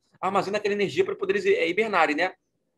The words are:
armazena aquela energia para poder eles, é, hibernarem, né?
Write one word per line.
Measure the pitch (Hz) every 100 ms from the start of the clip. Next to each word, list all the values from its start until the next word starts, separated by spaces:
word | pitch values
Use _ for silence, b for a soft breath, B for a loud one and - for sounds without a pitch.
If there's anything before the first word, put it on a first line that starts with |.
| _ -
armazena | 185 196 175 208
aquela | 202 202
energia | 180 147
para | 196 -
poder | 190 196
eles, | 190
é, | - 165
hibernarem, | 180 220 185 151 151
né? | 185 - _ _ _